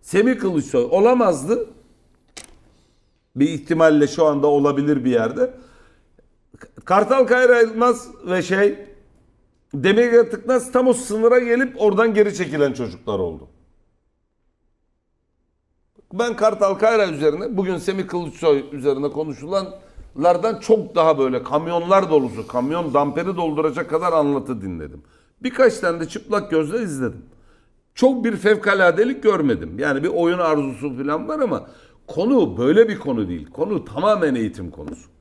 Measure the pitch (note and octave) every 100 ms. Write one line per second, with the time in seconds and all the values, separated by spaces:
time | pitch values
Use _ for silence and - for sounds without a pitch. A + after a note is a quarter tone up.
0 | - F#3 A3+ B3 F#3+ D#3+ C3 C3 A#2+ F3+
1 | A3 B3+ G#3+ D#3 C#3+ A#3+ - - _ _
2 | _ _ _ - - - _ _ _ _
3 | _ _ _ B2 D3 D#3 - E3 D#3+ D3+
4 | C#3+ - D#3 C#3+ D3 C#3+ C#3+ C#3 D3 C#3+
5 | B2 A#2 A2+ - B3+ - - _ _ _
6 | _ _ _ _ _ - - - - F#3
7 | G#3+ C4+ B3+ B3 B3 A#3+ A3+ A3 A#3+ A#3
8 | - - - F#3 F3 F#3+ G3+ G3+ - -
9 | _ _ _ _ _ _ _ C#3+ E3 G#3
10 | A#3+ A#3 A3+ G#3+ - B3+ B3 B3 B3+ A#3+
11 | - G#3+ A3+ B3 A#3+ A#3 C4 - G#3+ G3
12 | A#3 G#3 G#3 F3+ E3+ D3+ C#3 B2+ A#2 F2+
13 | - G2+ F2 D2+ - _ _ _ _ _
14 | _ _ _ _ _ _ _ _ _ _
15 | _ _ _ _ _ _ _ _ _ _
16 | _ F3+ A#3+ A#3 A3 G3+ G3 G3 A3 A3+
17 | F#3+ D3+ D3+ D3+ G#3 G3+ F#3+ F3+ F#3+ F#3+
18 | F#3 F3 E3 - E3 C#3+ C#3 C#3+ C3+ C3+
19 | C#3+ C#3 D#3 B2 D3 G3 F#3+ - - -
20 | - - E3 E3+ A3 A3 - G#3+ F3 E3+
21 | D#3+ C#3+ C3 B2 A#2 D3 E3 E3+ E3+ F#3+
22 | F3+ D#3 B2+ G2 G#2 B2 C3 E3 E3 C#3
23 | C#3+ C3+ F3 F3+ E3+ D3+ D#3 C#3+ D#3 D#3
24 | F3 E3 C#3+ C#3 C3+ A#2 F#2+ E2 D2+ C#2+
25 | _ _ _ _ B3+ B3 B3+ - F3 E3+
26 | E3 - - G#3 - D#3+ D3+ A3 G#3+ C#3
27 | B2 - - _ _ _ _ _ _ -
28 | B3+ B3+ A3+ G3+ G3+ G#3 G3+ G3+ F3+ E3
29 | A#3+ C4 G#3+ F#3+ C#3+ G2+ E2 F2 D3 C3+
30 | D#3 E3+ E3+ F3+ E3 D3+ C#3 A#2 C#3+ B2+
31 | C#3 D#3 D#4 D#4 B3+ B2 - - _ _
32 | - - G#3+ C4+ F3 F2+ B2 F#3 A3+ G3+
33 | C#3+ A#2 F#2+ E2+ D2 - F3 E3+ - A#2+
34 | G3 G3+ D#3+ B2+ A2 F2 F2+ - D2 -
35 | - _